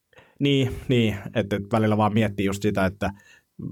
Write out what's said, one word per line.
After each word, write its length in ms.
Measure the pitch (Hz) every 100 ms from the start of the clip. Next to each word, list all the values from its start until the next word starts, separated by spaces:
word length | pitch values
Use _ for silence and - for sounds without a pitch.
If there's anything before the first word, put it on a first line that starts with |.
| _ - - -
Niin, 360 | 139 139 120 - -
niin, 280 | 123 110 101 -
että, 220 | 113 98 101
että 120 | 101
välillä 240 | 113 107 107
vaan 180 | 107
miettii 320 | 107 107 101 98
just 160 | 101
sitä, 240 | 104 101 95
että 240 | 98 98 101 - - _ - -